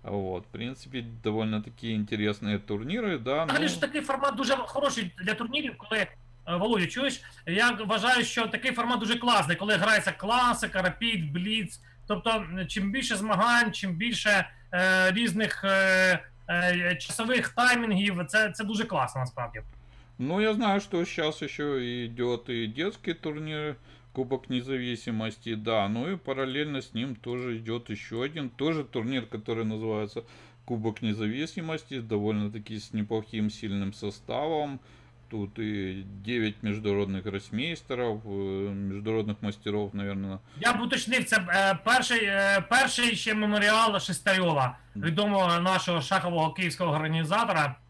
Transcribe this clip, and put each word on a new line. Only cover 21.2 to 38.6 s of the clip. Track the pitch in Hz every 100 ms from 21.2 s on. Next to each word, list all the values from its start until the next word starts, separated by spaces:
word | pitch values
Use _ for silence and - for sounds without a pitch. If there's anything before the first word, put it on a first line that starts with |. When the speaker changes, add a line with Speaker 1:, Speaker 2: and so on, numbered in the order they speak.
| 156 156
Speaker 1:
ещё | 147 - 147 139
идёт | 123 123 120 117 123 120 120
и | 117 113
детский | 117 180 208 -
турнир | 165 165 151 156 151 151 143 - - - -
Кубок | 127 131 -
Независимости, | 127 123 135 123 117 - 113 110 107 - 113
да. | 107 110 98
Ну | 110 143
и | 190
параллельно | - 135 131 131 151 139
с | 113
ним | 113 131 117
тоже | 123 123 127 113
идёт | 113 117 117
ещё | 107 - 113
один, | 135 156 135
тоже | - 143 160
турнир, | 143 127 113 135 110
который | 113 107 113 110
называется | 107 110 107 104 117 - - - - -
"Кубок | 120 110 107
Независимости", | 113 107 107 120 160 - 160 160 - 135
довольно-таки | 113 107 104 107 104 110 104 107
с | -
неплохим, | 110 104 110 107 110 107
сильным | - 110 101 98
составом. | 98 104 98 - 117 151 156 147 135 - - - - -
Тут | 110 101 -
и | 107 104 95 95 98 101
девять | 98 120 110 104
международных | 107 104 107 101 101 95
гроссмейстеров, | 98 98 - 104 151 160 - 123 120 107 110
э, | 98 98 95